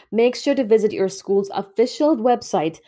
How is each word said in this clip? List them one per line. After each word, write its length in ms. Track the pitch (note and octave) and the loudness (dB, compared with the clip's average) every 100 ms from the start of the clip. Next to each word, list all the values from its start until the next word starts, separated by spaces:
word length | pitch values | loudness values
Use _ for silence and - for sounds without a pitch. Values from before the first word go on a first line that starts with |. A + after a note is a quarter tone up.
| _ | _
make 240 | G#3+ A#3+ B3 | 0 0 0
sure 180 | D4 C4+ | -2 0
to 80 | |
visit 300 | G#3+ A3 G#3 | 2 2 2
your 160 | - F#3+ | 0 -4
school's 400 | - - G3 G3 | -4 -2 -2 -2
official 640 | G3 G3 - B3 - D4+ C#4 | -6 -6 -2 -2 0 0 2
website 640 | A#3+ A#3+ - F#3+ D#3 D#3+ | 2 0 -2 -2 -2 -6